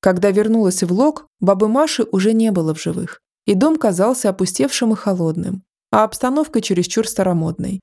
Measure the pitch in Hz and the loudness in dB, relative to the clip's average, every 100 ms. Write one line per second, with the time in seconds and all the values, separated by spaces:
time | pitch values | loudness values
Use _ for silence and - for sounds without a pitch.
0 | - 185 202 196 214 226 202 180 175 180 | 2 2 2 2 2 2 2 0 -2 2
1 | 285 294 - _ 185 196 214 240 311 - | 2 0 -12 _ 0 2 2 2 0 0
2 | 226 196 196 226 226 190 160 160 - 180 | -2 0 2 2 2 0 -2 -2 -4 -6
3 | 175 - _ _ - 190 285 320 240 180 | -8 -14 _ _ -2 2 2 2 0 2
4 | 208 254 214 190 185 - 269 - 233 214 | 0 2 -2 -2 -4 0 -2 0 -2 0
5 | - 180 165 160 185 190 _ _ _ 220 | -2 -2 -2 -2 -6 -8 _ _ _ 0
6 | 214 - 254 277 311 240 214 175 180 - | 0 0 -2 0 0 -2 0 -2 0 -2
7 | 220 - 190 170 165 165 185 190 | -2 -2 0 0 -2 -4 -6 -8